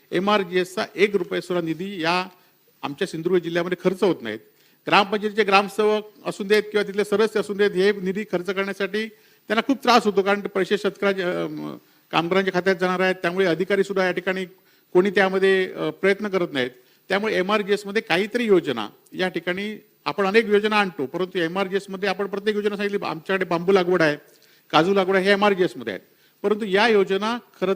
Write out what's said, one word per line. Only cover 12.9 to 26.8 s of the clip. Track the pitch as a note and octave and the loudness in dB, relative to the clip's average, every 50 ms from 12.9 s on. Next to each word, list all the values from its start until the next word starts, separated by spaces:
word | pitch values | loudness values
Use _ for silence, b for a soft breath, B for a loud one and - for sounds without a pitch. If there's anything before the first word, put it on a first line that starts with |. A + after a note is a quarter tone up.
| F#3 F3+ | 0 0
आहेत, | F#3 F#3 F#3 | 0 0 0
त्यामुळे | F#3 - E3+ F3 F#3+ G3 | -2 -2 -2 0 0 0
अधिकारी | F3 D#3+ D#3+ F#3+ - G3+ G3 F#3+ | 0 0 0 0 0 0 0 0
सुद्धा | G3 G3 G3 F#3 | 0 0 0 0
या | F3+ | 0
ठिकाणी | E3+ F3+ - G3 F#3+ F#3+ F#3 F3+ - _ b b b b b b | -2 -2 -4 -4 -4 -4 -6 -10 -12 _ b b b b b b
कोणी | - F3+ F#3 G3+ | 4 4 4 4
त्यामध्ये, | F3+ G#3 F#3+ F#3+ F#3+ F#3+ F#3+ G3 F#3+ F#3+ F#3 - | 4 4 2 4 2 2 4 4 4 2 0 -2
अ, | - D#3 D#3+ D#3 | -4 -6 -4 -6
प्रयत्न | D#3 - G3 G3 G3 G3+ G#3+ G3+ | -4 0 0 0 0 0 -2 -4
करत | F#3+ F#3 F3 D#3+ | -2 -2 -2 -2
नाहीत. | C#3+ C3+ B2 B2+ - - b b b b b - | -2 -2 -4 -4 -6 -12 b b b b b -4
त्यामुळे | F#3 G3+ G#3+ A3 F3+ | -2 -2 0 0 0
एमआरजीएसमध्ये | F3+ F3+ F#3+ G#3+ G#3+ G3 F#3+ G3+ G3 G3+ G3 G3 A3 | 0 0 0 0 0 0 0 -2 -2 -2 -4 -4 -4
काहीतरी | - - E3 F3+ G#3+ G#3 A#3 A#3+ A#3+ | -2 0 0 0 0 -2 -2 -2 2
योजना | G#3+ G3 E3+ - C#3+ A#2+ A#2 G#2 A2 - _ _ _ | 4 4 4 4 0 -4 -4 -6 -8 -10 _ _ _
या | - D#3+ F#3 F#3 | -6 -4 -4 -4
ठिकाणी | F3+ F3 E3+ F3+ F3+ F#3+ G3+ G#3+ G#3+ - - _ _ _ - | -4 -6 -6 -6 -6 -6 -6 -8 -10 -12 -16 _ _ _ -8
आपण | D3 D3 - G3 | -6 -2 -2 0
अनेक | F#3+ G3+ A3+ A3+ | 2 2 2 2
योजना | G3+ G#3 G3+ G#3 G#3+ G#3+ | 4 2 2 2 2 0
आणतो, | G#3 G3+ F#3 E3 - C3+ | 0 0 -2 -2 -6 -8
परंतु | B2+ - E3+ F#3 F3+ - F#3 | -6 -4 -6 -6 -4 -2 -4
एमआरजीएसमध्ये | E3 D#3+ F3 G3 G3+ F#3 F#3+ F#3+ F#3+ G3 F#3+ F#3 G3+ G3 | -4 -2 -2 -2 -4 -2 -4 -6 -6 -6 -10 -6 -4 -4
आपण | F3+ F#3 G3+ | -2 -4 -4
प्रत्येक | F#3+ G3+ G3 G3+ G#3+ G#3 | -6 -6 -4 -2 -2 -2
योजना | G#3 G3+ G#3 G#3 | -2 -2 -4 -2
सांगितली, | F#3+ G#3 G3+ G3+ G3 - | -2 -4 -4 -4 -4 -4
आमच्याकडे | - D#3+ E3 - - F#3+ F#3 F#3 | -6 -8 -6 -4 -4 -2 -2 -2
बांबू | F3 F3 E3+ E3+ F#3 | -2 -2 -2 2 2
लागवड | G3 F#3+ F3 F3+ F#3 F3 | 4 4 4 2 2 4
आहे, | D#3+ D3+ D3 D3 - _ b b b b b b b b | 4 2 2 -2 -8 _ b b b b b b b b
काजू | - D3+ E3 F#3+ G3 | 4 4 4 4 4
लागवड | G3 F#3 F#3 G3 | 2 2 2 2
आहे, | F#3+ F#3 | 2 4
हे | G3+ | 4
एमआरजीएसमध्ये | G3+ G3 G#3 G#3 G3 F3+ F3+ D#3+ - - A#2 A2 | 4 4 4 2 4 2 0 0 -2 -6 -8 -8
आहेत, | F#2+ F2 - _ b b b b b b | -8 -10 -10 _ b b b b b b
परंतु | - G3+ G#3+ G#3 A3+ | -2 -2 -2 -2 -2
या | G3 F3+ G3+ | 0 2 4